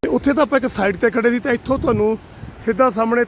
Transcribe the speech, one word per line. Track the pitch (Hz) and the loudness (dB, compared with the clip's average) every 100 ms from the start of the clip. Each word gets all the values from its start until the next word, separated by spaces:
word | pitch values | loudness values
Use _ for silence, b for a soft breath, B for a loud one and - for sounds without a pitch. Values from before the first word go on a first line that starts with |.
ਤੇ | - | -2
ਉੱਥੇ | 247 - | 0 0
ਤਾਂ | 277 | 0
ਆਪਾਂ | 294 277 | 2 2
ਇੱਕ | 254 | 0
ਸਾਈਡ | - 196 175 | -2 -2 0
'ਤੇ | 233 | 0
ਖੜੇ | 240 226 | 2 0
ਸੀ, | 240 | 0
ਤਾਂ | 285 | 0
ਇੱਥੋਂ | 240 - 269 | -2 -2 -2
ਤੁਹਾਨੂੰ | 302 214 214 220 - - - - | 0 0 0 -2 -8 -18 -18 -8
ਸਿੱਧਾ | - 202 254 | -4 2 2
ਸਾਹਮਣੇ | 202 226 233 | 2 0 0